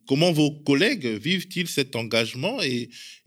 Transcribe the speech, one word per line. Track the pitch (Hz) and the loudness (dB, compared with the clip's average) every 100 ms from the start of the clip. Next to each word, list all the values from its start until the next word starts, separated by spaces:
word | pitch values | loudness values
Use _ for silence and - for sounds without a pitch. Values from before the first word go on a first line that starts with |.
| - | 0
Comment | 139 175 | 2 4
vos | 151 147 | 4 2
collègues | 147 - 139 208 240 123 | 2 2 4 4 0 -4
vivent-ils | 107 143 185 - 175 170 | -4 -2 -2 -4 -6 -4
cet | - 131 117 | -2 -2 -4
engagement | 117 113 110 123 175 262 | 0 0 0 -2 -4 -2
et, | 151 123 113 - - - | -2 -2 -6 -14 -20 -18